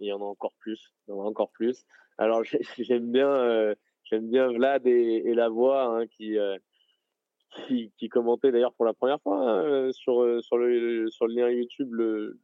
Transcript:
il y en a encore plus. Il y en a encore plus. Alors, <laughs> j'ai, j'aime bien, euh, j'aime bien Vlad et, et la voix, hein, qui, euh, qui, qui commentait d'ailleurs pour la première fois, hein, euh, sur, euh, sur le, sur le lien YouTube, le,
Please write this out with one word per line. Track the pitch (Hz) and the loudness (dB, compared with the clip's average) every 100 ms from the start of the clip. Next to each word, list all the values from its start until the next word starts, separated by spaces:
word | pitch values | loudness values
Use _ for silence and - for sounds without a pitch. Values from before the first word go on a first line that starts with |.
il | 208 | -6
y | |
en | 101 | -6
a | |
encore | 101 101 107 _ | -8 -8 -10 _
plus. | 110 110 _ _ - | -12 -12 _ _ -14
Il | |
y | |
en | 98 | -8
a | |
encore | 101 107 107 | -6 -4 -4
plus. | - 113 127 _ _ _ - | -2 -4 -4 _ _ _ -2
Alors, | 110 113 | 0 0
<laughs> | |
j'ai, | 113 147 - - | -2 -4 -6 -8
j'aime | 110 120 120 | -2 -2 0
bien, | 123 139 | 0 2
euh, | 139 120 113 107 104 _ _ | 2 2 2 0 -2 _ _
j'aime | - 110 113 | -6 -4 0
bien | 127 127 | 2 2
Vlad | 117 131 139 127 | 2 2 2 4
et, | 120 117 113 - | 4 4 0 0
et | |
la | 117 117 | 2 2
voix, | 113 127 135 | 2 2 2
hein, | 123 113 113 | 0 -2 -4
qui, | - 107 107 | -8 -4 -2
euh, | 101 98 _ _ _ _ _ _ _ _ _ - - | -2 -4 _ _ _ _ _ _ _ _ _ -14 -6
qui, | 123 110 - | -6 -6 -12
qui | 113 | -4
commentait | 123 117 117 139 | 0 0 2 2
d'ailleurs | 120 120 | 4 2
pour | - | 0
la | 117 | -2
première | 107 127 147 | 0 0 0
fois, | 190 196 | -2 -2
hein, | 175 185 | 0 0
euh, | 156 139 131 | 2 0 -2
sur, | 127 - 120 | -4 0 2
euh, | 120 117 | 2 0
sur | - 120 | 0 0
le, | 120 120 117 117 113 | 2 2 0 -2 -4
sur | - 113 | -2 -2
le | |
lien | 120 120 | 0 0
YouTube, | 123 120 - 135 | 0 -4 -6 -6
le, | 117 113 110 107 - | -2 -2 -2 -6 -12